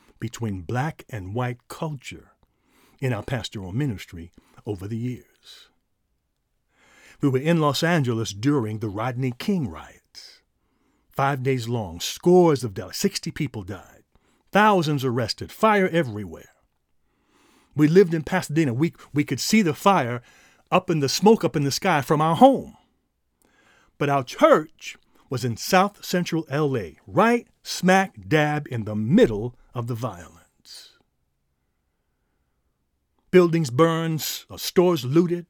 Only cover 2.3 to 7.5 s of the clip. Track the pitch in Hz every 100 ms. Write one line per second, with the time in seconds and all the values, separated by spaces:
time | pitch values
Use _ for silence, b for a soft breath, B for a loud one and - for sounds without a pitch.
2.3 | _ _ b b b b b 131 107 -
3.3 | 123 - 110 92 107 143 92 - 85 82
4.3 | _ b b - 95 98 113 123 127 -
5.3 | _ - - - _ _ _ _ _ _
6.3 | _ _ _ _ b b b b b 143
7.3 | 127 156